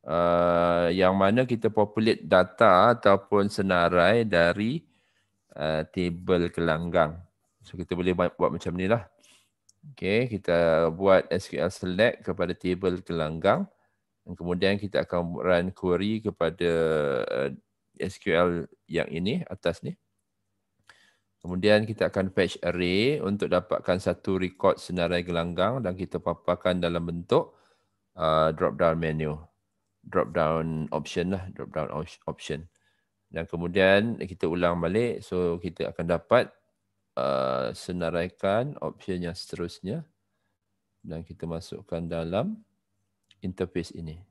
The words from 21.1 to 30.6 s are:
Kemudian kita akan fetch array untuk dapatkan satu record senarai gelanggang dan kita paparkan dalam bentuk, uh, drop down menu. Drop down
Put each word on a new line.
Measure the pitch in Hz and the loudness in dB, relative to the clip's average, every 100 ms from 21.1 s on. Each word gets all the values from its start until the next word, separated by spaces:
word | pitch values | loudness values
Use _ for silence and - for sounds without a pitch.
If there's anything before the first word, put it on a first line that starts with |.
| _ _ _ | _ _ _
Kemudian | 87 90 104 107 110 | -8 -2 4 4 2
kita | 110 82 | -2 -2
akan | - 95 - | 0 -2 0
fetch | 87 - 85 | -2 0 -4
array | 87 90 95 120 151 | -2 0 2 0 0
untuk | 95 101 85 | -4 -4 0
dapatkan | 90 - - - 92 | 0 0 -4 -2 -2
satu | 98 87 - 95 | 0 -4 -2 -2
record | 92 - 98 - | -2 0 0 0
senarai | - 90 85 87 | -4 -2 0 -2
gelanggang | 87 85 85 87 95 131 | -2 -4 -2 0 0 0
dan | 107 92 | -6 -6
kita | 90 87 | -6 -6
paparkan | 87 82 - 87 92 90 | -6 -6 -4 -2 -2 0
dalam | 87 85 | -2 -2
bentuk, | 85 85 87 139 - _ _ _ _ _ _ - | -4 -8 0 0 0 _ _ _ _ _ _ -4
uh, | 80 78 80 | 2 4 2
drop | 78 87 - | 2 -2 2
down | 87 82 | 2 2
menu. | 80 78 78 76 80 _ _ _ _ _ | -2 -2 -4 -6 -12 _ _ _ _ _
Drop | - 92 - - | -4 -2 0 0
down | 78 80 | 0 0